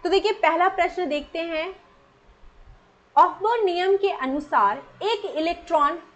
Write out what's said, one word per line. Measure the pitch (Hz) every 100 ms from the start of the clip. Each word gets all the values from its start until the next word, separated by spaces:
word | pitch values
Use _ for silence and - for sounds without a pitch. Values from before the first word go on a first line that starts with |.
तो | 349
देखिए | 381 403
पहला | 427 311 330 370
प्रश्न | 381 349 359 359
देखते | 294 285 330
हैं, | 339 320 349 381 _ _ _ _ _ _ - _ - - _ _ _ -
ऑफबाउ | 349 330 403 466
नियम | 403 349 381 392
के | 392
अनुसार | - 262 285 294 262 202 247 - -
एक | 403 466 381
electron | 294 320 339 - 320 285 339 -